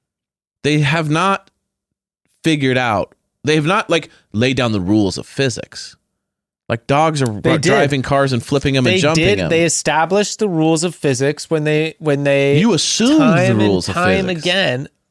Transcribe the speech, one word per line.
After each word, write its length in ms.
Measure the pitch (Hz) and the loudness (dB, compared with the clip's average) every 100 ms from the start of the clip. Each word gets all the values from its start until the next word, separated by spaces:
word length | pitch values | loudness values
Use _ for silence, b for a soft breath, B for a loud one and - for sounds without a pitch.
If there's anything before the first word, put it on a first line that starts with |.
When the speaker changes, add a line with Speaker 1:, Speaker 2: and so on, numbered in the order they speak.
| _ _ _ _ _ _ | _ _ _ _ _ _
Speaker 1:
they 180 | 139 151 | -2 0
have 280 | 143 165 156 | 0 0 -2
not 400 | 156 190 196 _ _ _ _ _ _ _ _ _ _ | 0 0 -2 _ _ _ _ _ _ _ _ _ _
figured 340 | 160 151 131 127 | -2 0 0 0
out, 360 | 123 101 - _ _ _ | 0 -2 -4 _ _ _
they 100 | 127 | -2
have 120 | 156 147 | 0 0
not, 220 | 208 - | -2 0
like, 200 | 165 - b b | -2 -4 b b
laid 240 | 104 127 131 | -2 0 0
down 160 | 120 | 0
the 80 | 107 | -2
rules 360 | 90 107 98 69 | 0 2 2 -2
of 80 | - | -8
physics. 720 | - 135 - - - - - _ _ _ _ _ _ - | -4 -4 -4 -10 -16 -18 -20 _ _ _ _ _ _ -8
Like, 180 | 113 - | -8 -2
dogs 340 | 139 160 151 | 0 0 0
are 40 | 127 | -2
Speaker 2:
They 240 | 104 160 | -2 -2
Speaker 1:
ru-, 60 | 160 | 0
Speaker 2:
did. 40 | |
Speaker 1:
driving 400 | 165 214 143 139 | 0 0 0 -2
cars 300 | - 139 139 | 0 0 0
and 100 | 123 | -2
flipping 340 | - 139 143 135 | -2 -2 0 0
'em 100 | 127 | 2
and 80 | 185 | 2
Speaker 2:
They 40 | |
Speaker 1:
jumping 240 | 156 160 | 2 2
Speaker 2:
did. 160 | 170 202 | 2 0
Speaker 1:
'em. 80 | 165 | 0
Speaker 2:
They 160 | 165 | 0
established 760 | 165 - - 151 165 196 196 - | 0 0 -2 0 2 0 0 -2
the 100 | 208 | -2
rules 360 | 165 160 160 | 0 2 2
of 100 | 175 | -2
physics 560 | - 147 123 139 151 - | -4 -2 0 0 -2 -4
when 140 | 160 | -2
they, 300 | 151 151 156 - | 0 0 -2 -4
when 260 | 156 143 | -2 0
they 340 | 143 139 139 143 | 2 2 2 2
Speaker 1:
You 140 | 226 | 2
assumed 460 | 170 - - 233 311 | 2 0 0 2 4
the 260 | 262 170 120 | 4 4 2
Speaker 2:
time 120 | 110 | 2
Speaker 1:
rules 300 | 104 - - | 2 0 -2
of 80 | 170 | -2
Speaker 2:
and 80 | |
time 220 | 180 190 185 | 0 0 -2
Speaker 1:
physics. 160 | 170 | -4
Speaker 2:
again. 460 | 170 190 170 127 151 _ _ | -2 -2 -2 -4 -8 _ _